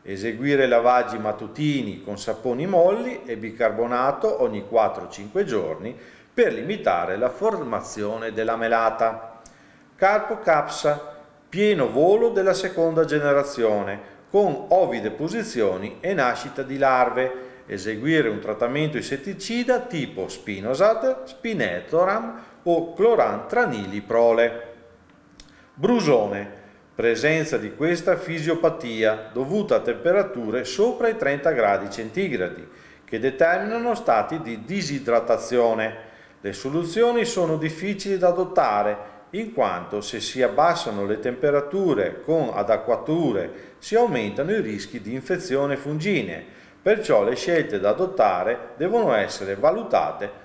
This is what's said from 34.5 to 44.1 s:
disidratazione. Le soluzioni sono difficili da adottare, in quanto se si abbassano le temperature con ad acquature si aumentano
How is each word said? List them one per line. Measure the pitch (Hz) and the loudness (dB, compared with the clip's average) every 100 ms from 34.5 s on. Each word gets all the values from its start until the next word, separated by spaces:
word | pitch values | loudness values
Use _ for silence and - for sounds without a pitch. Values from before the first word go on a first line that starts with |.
| 113 | -10
disidratazione. | 104 190 151 139 120 117 117 110 - 123 117 110 110 - - - - _ | -8 -6 -4 -6 0 2 2 0 0 2 4 2 -2 -6 -14 -20 -20 _
Le | 101 | -10
soluzioni | 95 131 156 170 220 233 240 | -8 -4 -4 -2 2 2 2
sono | 208 185 165 156 | 0 0 0 0
difficili | 156 - 190 202 202 190 | -2 -4 -6 -4 -4 2
da | 180 | 4
adottare, | 175 180 - 131 104 104 104 - - - | 2 0 2 2 4 2 -2 -6 -18 -12
in | 185 220 | -8 -6
quanto | 147 107 87 87 104 | -2 0 -2 -6 -8
se | - 113 | -6 -8
si | - 127 | -6 0
abbassano | 123 143 165 160 120 104 101 | 0 4 2 2 -4 -4 -2
le | 107 | -2
temperature | 127 123 147 143 143 196 185 110 87 - | -4 -2 2 2 0 0 2 2 0 -2
con | - 160 123 | -2 0 0
ad | 101 104 | -2 0
acquature | 107 - 113 - 165 147 101 80 - - - | 0 2 -2 0 0 0 0 -2 -8 -18 -18
si | - | -2
aumentano | 220 240 | 2 2